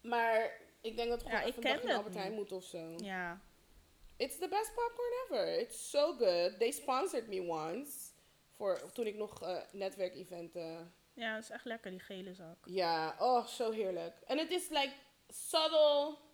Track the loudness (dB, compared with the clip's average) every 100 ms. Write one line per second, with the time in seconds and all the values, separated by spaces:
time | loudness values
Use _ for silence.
0 | 0 2 6 4 4 -4 -18 -10 -8 -2
1 | 0 0 0 0 0 0 0 2 2 0
2 | 0 -4 -4 -4 -4 -6 -8 -10 -10 -8
3 | -6 -4 -4 -6 -14 -20 _ -20 -20 _
4 | -20 -6 -4 -4 -2 -2 -2 -2 -4 -2
5 | -2 -2 -2 0 0 0 -2 -6 -2 2
6 | 2 4 2 4 2 2 0 0 0 2
7 | 2 -2 -4 -4 -2 -2 -2 -4 -6 -12
8 | -14 -18 _ _ _ -4 0 0 -2 -2
9 | -2 -2 -6 -6 -6 -6 -6 -6 -6 -2
10 | -4 -4 -12 -10 -10 -8 -8 -8 -14 -20
11 | _ -6 -4 -4 -8 -10 -8 -8 -8 -12
12 | -10 -10 -10 -12 -16 -16 -6 0 2 2
13 | 0 2 6 6 4 -2 -2 2 0 0
14 | -4 -10 -2 0 2 0 0 0 0 -2
15 | -20 _ _ -12 2 4 6 8 8 8
16 | 4 -2 -14